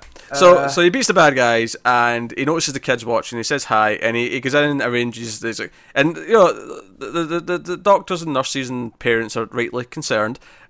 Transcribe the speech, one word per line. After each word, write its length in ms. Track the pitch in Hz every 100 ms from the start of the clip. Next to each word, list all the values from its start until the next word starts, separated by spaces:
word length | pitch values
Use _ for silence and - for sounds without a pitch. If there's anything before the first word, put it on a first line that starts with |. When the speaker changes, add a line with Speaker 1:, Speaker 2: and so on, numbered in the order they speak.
| - - -
Speaker 1:
So, 240 | 139 180 175
Speaker 2:
Uh, 100 | 139
Speaker 1:
so 140 | 151
he 80 | 175
beats 180 | 254 226
the 60 |
bad 220 | 185 151 131
guys, 400 | 120 117 117 - 123
and 480 | 123 120 117 117 -
he 80 | 139
notices 280 | 165 151
the 60 | 135
kids 260 | - 120 110
watching. 320 | 113 - 120
He 60 |
says 220 | 110 143 -
hi, 280 | 110 107
and 220 | 107 113 117
he, 140 | 120
he 100 | 127
goes 140 | 127
in 100 | 147
and 180 | 147 139
arranges. 580 | 120 120 120 113 117 107
There's 200 | 113 107
like, 120 | 90 - _ 139
and 200 | 151 160
you 160 | 165
know, 180 | 226 170 107 - - 95 -
the, 260 | 113 165 156
the, 140 | 170
the, 180 | 175 175
the 200 | 165 175
doctors 440 | 196 196 - 175
and 120 | 160
nurses 360 | 131 131 139 127
and 280 | 123 117 -
parents 360 | 123 113 110 117
are 100 | 110
rightly 400 | 120 120 123 123
concerned, 540 | 156 - 110 110 131 - _